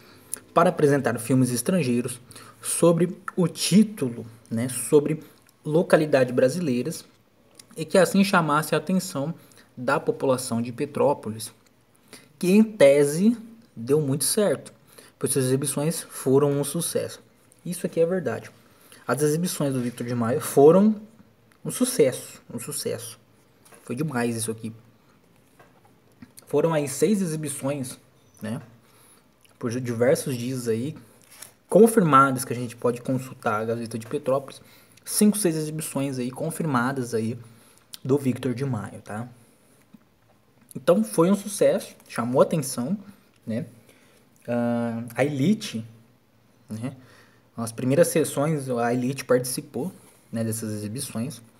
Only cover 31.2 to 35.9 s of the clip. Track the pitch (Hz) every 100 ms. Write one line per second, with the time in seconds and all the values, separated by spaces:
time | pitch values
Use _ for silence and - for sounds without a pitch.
31.2 | _ - - _ - 175 226 226 165 135
32.2 | 139 127 - 120 120 - 123 120 - 127
33.2 | - - 120 107 113 117 113 117 - 143
34.2 | 131 135 - - - - _ _ - -
35.2 | 214 208 175 160 156 156 -